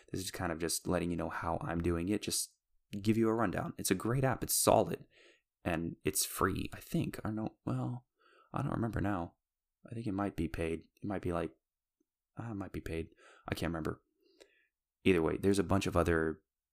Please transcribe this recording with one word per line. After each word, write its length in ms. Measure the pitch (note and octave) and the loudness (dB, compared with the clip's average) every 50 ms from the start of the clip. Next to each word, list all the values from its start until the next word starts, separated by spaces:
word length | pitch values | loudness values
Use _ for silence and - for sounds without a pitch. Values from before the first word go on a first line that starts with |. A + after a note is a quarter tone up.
| - - | -12 -8
This 100 | - F2+ | -8 -6
is 100 | F#2 F#2 | -6 -6
kind 200 | - - F#2 F2 | -6 -4 -4 -4
of 80 | D#2+ D#2+ | -2 -2
just 280 | E2+ E2 - - - F#2 | -2 -2 -2 -2 0 0
letting 240 | F2+ F2 E2+ F2 | 0 2 2 0
you 60 | F2 E2 | -2 -2
know 120 | E2 E2+ | -2 -4
how 300 | - - - F2 E2 E2 | -4 -4 -4 -2 -2 -2
I'm 200 | - - E2+ E2+ | -2 -2 -2 0
doing 280 | E2+ F2 F2 E2 E2+ F#2 | 2 2 2 2 0 0
it, 140 | G#2+ - - | -2 -2 -2
just 260 | - E2+ - - - _ _ _ _ _ _ _ _ - G2+ | -2 -2 -2 -2 -4 _ _ _ _ _ _ _ _ -10 0
give 160 | G2 A2 A2 A2+ | 2 2 4 4
you 120 | A2+ A2+ | 4 4
a 40 | A2 | 2
rundown. 400 | A#2 A#2 F#2+ - - - - - - | 2 0 0 0 -2 -4 -4 -6 -4
It's 140 | F#2+ - | 0 2
a 40 | G2+ | 2
great 280 | F2+ - G#2+ A#2+ C3+ C3+ | 2 2 2 2 2 2
app. 200 | C3 A#2+ - - | 2 2 0 -2
It's 120 | G2 - | 0 0
solid, 500 | - - G#2+ - A2 G2+ - - - - - _ - - - - _ _ _ _ _ - | 4 6 8 8 8 6 4 0 -6 -8 -12 _ -20 -20 -20 -20 _ _ _ _ _ -4
and 320 | F2+ E2+ D#2+ E2+ E2+ - - - | -2 -2 -2 -2 -4 -6 -4 -2
it's 220 | - - - - | 0 0 0 0
free, 440 | - - - - F#2+ F#2 - - - - | -2 0 0 2 2 2 0 -4 -6 -8
I 60 | - | -12
think. 400 | - - - - B2+ - - - - | -8 -4 -2 -2 -2 -2 -4 -6 -6
I 40 | - | -4
don't 80 | A2 | -4
know. 180 | G#2+ A2 - - _ _ | -4 -4 -6 -8 _ _
Well, 400 | - B2 B2+ B2+ B2 B2 B2 - _ _ _ _ _ _ - - _ - | -4 -4 -2 -2 -4 -6 -8 -10 _ _ _ _ _ _ -20 -18 _ -6
I 100 | - C3+ | -4 -4
don't 80 | C#3+ | -2
remember 280 | - - A2 A#2 - - | -2 -2 -2 -2 0 0
now. 340 | - G2+ G#2 F2+ E2+ - - _ _ _ _ _ _ _ _ _ - - | 0 0 0 -2 -4 -6 -10 _ _ _ _ _ _ _ _ _ -16 -12
I 40 | - | -10
think 140 | A2+ A#2 A2+ | -6 -4 -2
it 60 | F#2+ | -2
might 220 | G2 G2+ G2 F#2+ | 0 0 -2 0
be 120 | - E2 D#2+ | -2 -2 -2
paid. 340 | - - E2 D#2+ E2 D#2+ - _ _ _ | -2 -2 -2 -2 -2 -4 -6 _ _ _
It 60 | - G#2 | -6 -6
might 140 | G2+ F#2 | -4 -4
be, 100 | - F2+ | -2 -2
like, 200 | E2+ E2+ E2+ D#2+ - _ _ _ _ _ _ _ _ _ _ _ _ _ _ _ _ - | -2 -2 -2 -4 -6 _ _ _ _ _ _ _ _ _ _ _ _ _ _ _ _ -12
uh, 120 | A2 A#2 | -10 -8
it 40 | A2+ | -8
might 180 | G2 G2 F2+ - | -8 -8 -8 -8
be 80 | E2 | -8
paid. 260 | D#2 - E2 D#2+ D#2+ - - - - - - - - - | -6 -6 -6 -6 -6 -8 -12 -20 -20 -20 -20 -18 -8 -6
I 60 | - | -4
can't 180 | - - D#2+ | -2 -2 -2
remember. 300 | E2+ D#2+ D#2 E2+ E2+ - _ _ _ _ _ _ _ - - - _ _ _ _ _ _ _ _ _ _ - | -2 -2 -2 -4 -4 -6 _ _ _ _ _ _ _ -20 -20 -20 _ _ _ _ _ _ _ _ _ _ 4
Either 180 | F#2+ F#2 E2+ | 4 6 6
way, 160 | D#2+ D#2 D2+ - | 4 2 0 2
there's 200 | - G2 G2+ F#2+ | 2 2 4 2
a 40 | F#2+ | 2
bunch 240 | E2+ F#2+ G2 - F#2+ | 2 2 0 2 2
of 80 | - | 2
other 440 | E2+ E2+ E2+ E2+ D#2+ D#2+ D#2+ D#2 - _ _ _ _ _ _ | 4 4 4 4 4 2 0 -2 -4 _ _ _ _ _ _